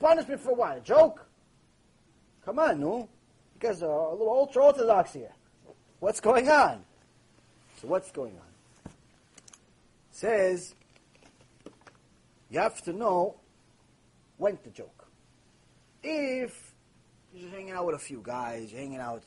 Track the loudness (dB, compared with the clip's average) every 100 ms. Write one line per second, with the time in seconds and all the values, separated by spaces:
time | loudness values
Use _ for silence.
0 | 4 4 2 -8 -2 0 0 -2 4 8
1 | 8 4 -18 _ _ _ _ _ _ _
2 | _ _ _ _ -10 0 0 0 -2 -4
3 | -8 _ _ _ _ -8 -6 -4 -4 -2
4 | -2 -2 0 2 0 6 6 6 4 4
5 | 2 -4 -16 -20 _ _ -20 -20 _ -6
6 | -4 -2 2 4 6 6 4 0 -14 _
7 | _ _ _ _ _ _ _ -18 -4 -4
8 | -4 -12 -12 -14 -20 _ _ _ -20 _
9 | _ _ _ -20 -20 -20 _ _ _ _
10 | _ -8 -2 2 2 0 -8 -20 _ _
11 | _ _ _ _ _ _ -20 _ -20 _
12 | _ _ _ _ _ -4 -4 -4 -12 -4
13 | -2 0 -2 -6 _ _ _ _ _ _
14 | _ _ _ -4 -4 -4 -16 -20 -20 _
15 | -20 _ _ _ _ _ _ _ _ _
16 | -8 -6 -4 -4 -8 -12 -20 _ _ _
17 | _ _ _ -20 -18 -16 -12 -6 -4 -6
18 | -8 -14 -10 -10 -8 -10 -12 -14 -12 -12
19 | -10 -12